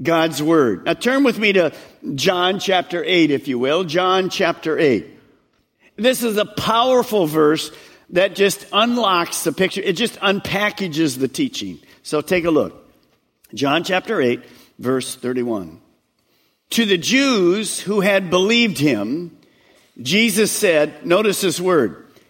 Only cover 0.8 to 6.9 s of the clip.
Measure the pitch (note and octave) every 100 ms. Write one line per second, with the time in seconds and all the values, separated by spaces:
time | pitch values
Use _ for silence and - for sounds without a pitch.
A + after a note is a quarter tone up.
0.8 | - D#3+ A#3+ C4+ C4 G#3 G#3+ F#3+ D#3 -
1.8 | - _ - C#3 D#3+ F3+ F3+ G3 G3 F3+
2.8 | - E3+ D#3 F3+ D3+ C3+ C#3+ A#2+ C3 E3
3.8 | F3 E3+ F#3 F#3+ F#3+ - E3+ E3 D#3+ C#3+
4.8 | D3 G2+ - - _ _ _ _ _ _
5.8 | _ - A#3+ B3+ A#3 G#3 G#3 - - A3+
6.8 | B3+